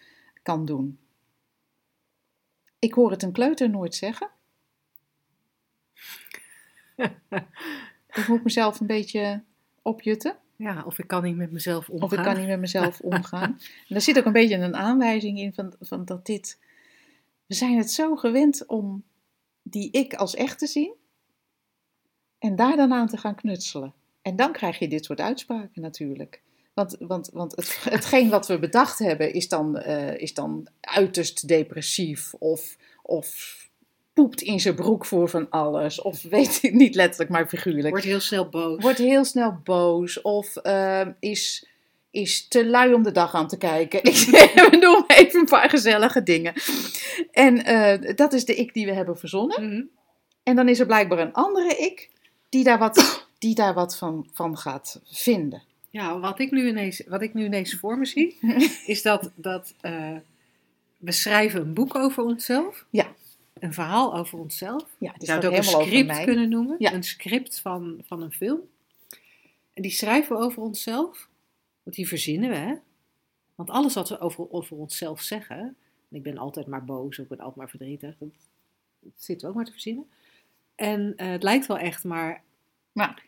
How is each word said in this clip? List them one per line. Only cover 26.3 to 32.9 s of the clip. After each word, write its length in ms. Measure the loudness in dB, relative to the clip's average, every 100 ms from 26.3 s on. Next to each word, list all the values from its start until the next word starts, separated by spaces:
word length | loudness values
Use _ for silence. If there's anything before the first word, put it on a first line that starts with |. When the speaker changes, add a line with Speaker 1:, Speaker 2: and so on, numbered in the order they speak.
| -20 _ _ _
Speaker 1:
Want, 220 | -6 -6 -6
want, 300 | -8 -8 -8
want 220 | -10 -10 -8
het, 220 | -10 -6
hetgeen 460 | -2 -2 2 4 4
wat 180 | 2 0
we 120 | -4
bedacht 400 | 0 2 2 0
hebben 340 | -2 0 -2
is 160 | -2 -2
dan, 280 | -2 -2 -4
eh, 400 | -4 -6 -6 -8
is 140 | -10
dan 340 | -8 -8 -8 -12 _
uiterst 680 | -4 0 0 0 -6 -6 0
depressief. 840 | 0 0 -6 -6 -4 -6 -8 -12
Of, 440 | -6 -4 -4 -6 -20 _